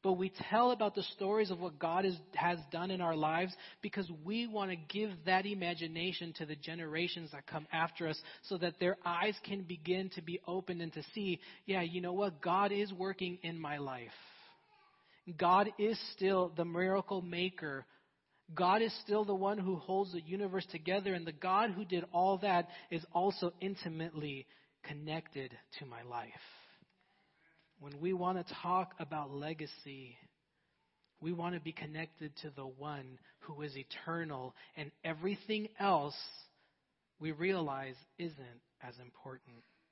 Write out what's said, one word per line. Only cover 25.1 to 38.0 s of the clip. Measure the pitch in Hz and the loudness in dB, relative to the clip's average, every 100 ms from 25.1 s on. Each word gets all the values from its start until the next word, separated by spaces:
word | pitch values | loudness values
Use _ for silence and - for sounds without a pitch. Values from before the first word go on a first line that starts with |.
| 160 160 139 131 120 - | -6 -6 -8 -10 -12 -16
to | - | -14
my | 139 117 | -12 -12
life." | 123 120 113 - - - - - _ _ _ _ _ _ _ _ _ _ | -8 -8 -8 -12 -20 -20 -20 -20 _ _ _ _ _ _ _ _ _ _
When | 143 143 | -16 -4
we | 170 | 0
wanna | 185 180 185 | 2 2 0
talk | 170 - 175 180 180 - | -2 -6 2 4 2 -4
about | 151 156 143 | -6 -4 -4
legacy, | 143 147 160 151 - 143 135 131 120 - _ _ _ _ _ _ _ _ _ | -6 -6 -6 -8 -12 -16 -14 -16 -20 -20 _ _ _ _ _ _ _ _ _
we | 160 | -4
wanna | 175 170 175 | -2 -2 -2
be | 151 | -6
connected | 156 151 156 160 _ 151 143 | -8 -8 -8 -8 _ -12 -8
to | 156 | -12
the | 139 135 | -10 -12
one | 131 147 147 131 127 - _ | -8 -8 -8 -10 -16 -20 _
who | - 147 | -14 -8
is | 151 | -8
eternal, | 135 131 - - 165 165 139 127 - - - | -8 -10 -10 -4 -4 -2 -4 -8 -12 -18 -12
and | 147 _ | -12 _
everything | 165 160 180 202 - 214 214 - | -4 -2 -2 -2 -2 -2 -2 0
else | 202 170 147 - - - - _ _ _ _ _ _ _ | 4 6 4 -4 -12 -14 -20 _ _ _ _ _ _ _
we | 156 | -4
realize | 151 175 190 151 135 135 127 | 0 2 2 0 -2 -6 -10